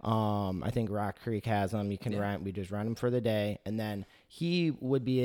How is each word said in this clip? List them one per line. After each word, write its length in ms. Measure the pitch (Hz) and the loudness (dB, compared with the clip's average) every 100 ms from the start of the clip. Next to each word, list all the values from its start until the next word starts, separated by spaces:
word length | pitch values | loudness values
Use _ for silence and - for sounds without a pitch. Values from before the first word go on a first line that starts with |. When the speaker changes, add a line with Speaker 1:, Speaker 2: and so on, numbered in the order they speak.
Speaker 1:
Um, 640 | - 110 107 104 98 92 | 0 2 4 2 0 0
I 60 | - | 0
think 180 | 120 107 | 0 0
Rock 300 | 104 101 - | -2 -4 -4
Creek 240 | - 110 120 | -4 -2 0
has 280 | 104 95 | 2 2
'em. 180 | 107 101 | 0 -2
You 60 | 98 | -2
can 160 | 117 | -2
Speaker 2:
Yeah. 60 | 101 | -2
Speaker 1:
rent, 220 | 101 101 | -2 -2
we 100 | 95 | -4
just 180 | 95 92 | -6 -6
rent 160 | 104 107 | -4 -2
'em 80 | 117 | 0
for 140 | 123 | 0
the 100 | 123 | 2
day. 400 | 113 107 104 101 - | 2 2 0 -2 -4
And 120 | 110 | -2
then 280 | 107 101 - - _ | -2 -4 -8 -16 _
he 420 | - 170 175 165 | -4 0 2 2
would 320 | 135 127 135 | 0 0 0
be 160 | 123 127 | 2 4